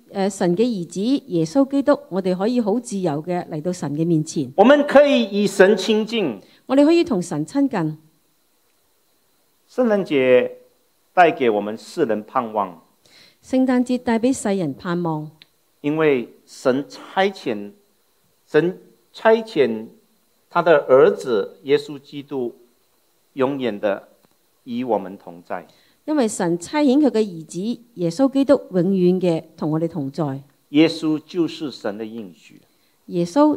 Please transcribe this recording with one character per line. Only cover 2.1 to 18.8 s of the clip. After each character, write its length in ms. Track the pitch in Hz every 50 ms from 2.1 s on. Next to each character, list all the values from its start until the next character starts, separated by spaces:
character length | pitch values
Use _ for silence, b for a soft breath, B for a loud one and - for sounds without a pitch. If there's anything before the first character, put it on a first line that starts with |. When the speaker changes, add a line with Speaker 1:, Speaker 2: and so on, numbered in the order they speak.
| 170 190
Speaker 1:
哋 140 | 185 185 180
可 80 | 180 196
以 120 | 240 247 247
好 180 | 214 196 208 247
自 180 | 247 - 202
由 260 | 196 180 165 143 156 156
嘅 240 | 180 175 175 - -
嚟 120 | 165 151
到 100 | 151 180
神 180 | 180 - 165 139 143
嘅 120 | 151 165
面 160 | 175 165 156 156
前。 280 | - - 170 131 123 -
Speaker 2:
我 60 | - 208
們 200 | 254 294 294 285
可 200 | - - 277 294
以 360 | 277 262 247 226 196 202 202 208
與 40 |
神 300 | 190 - - 185 196 220
親 260 | 214 - 220 214 214 220
近。 380 | 214 233 226 185 135 107 92 b b b b b
Speaker 1:
我 100 | - 262
哋 80 | 277 294
可 80 | 311
以 100 | 339 339 330
同 180 | - 233 180
神 240 | 165 - - 147 156
親 220 | - - 285 277 262
近。 280 | 233 180 160 156 156 156 _ _ _ _ _ _ _ _ _ _ _ _ _ _ _ _ _ _ _ _ _ _ _ _ _ _ _ _ _ _ _ _ _ _
Speaker 2:
聖 180 | - 247 254
誕 180 | 226 208 202 180
節 460 | - 156 135 131 127 127 123 117 - - - - _ _ _ _ _ _ _ _ _ _
帶 180 | 185 175 160
給 180 | - - 131 117
我 120 | 104 104
們 160 | 101 107 110
世 260 | 113 - - - 175 147
人 180 | 113 107 107 107
盼 280 | - - 131 120 110
望。 300 | 107 107 98 92 85 80 _ _ _ _ b b b b b b b b _
Speaker 1:
聖 220 | - 262 262 262
誕 200 | 254 247 254 240
節 120 | - 247
帶 220 | 247 - 240 226 226
俾 140 | 226 262 269
世 200 | - - 208 196
人 160 | 196 170 143 131
盼 280 | - - 185 175 175 170
望。 280 | 165 160 151 151 156 - _ - _ _ _ _ _ _ _
Speaker 2:
因 160 | - 147 151
為 320 | 160 160 151 139 123 113 - - _ _
神 400 | _ - - - 135 123 139 139 -
差 340 | - - - - - 190 190 202
遣， 420 | 202 - - 135 110 104 101 101 - _ _ _ _ _ _ _ _ _ _ _ _ _ _
神 360 | _ - 151 165 180 185 -